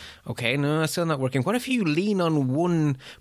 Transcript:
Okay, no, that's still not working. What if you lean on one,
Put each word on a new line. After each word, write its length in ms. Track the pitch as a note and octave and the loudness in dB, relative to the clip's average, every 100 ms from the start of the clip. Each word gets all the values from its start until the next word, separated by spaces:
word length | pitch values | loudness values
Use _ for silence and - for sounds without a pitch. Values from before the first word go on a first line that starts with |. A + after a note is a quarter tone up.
| - - - | -18 -16 -10
Okay, 280 | A#2 A#2+ C#3 | -4 -2 0
no, 260 | C#3+ D#3 | 0 0
that's 100 | D#3+ | 0
still 140 | F3+ E3 | -2 -2
not 120 | C#3 | 0
working. 200 | C3 C3+ | 0 0
What 140 | D3 A#3+ | 0 -2
if 120 | C4 | 0
you 160 | B3 | 0
lean 380 | E3 D3+ G#3 G3 | 2 2 2 2
on 280 | E3 D#3 B2+ | 2 2 2
one, 440 | C#3+ F3 E3 D3+ C3+ - - | 2 2 2 2 0 -8 -20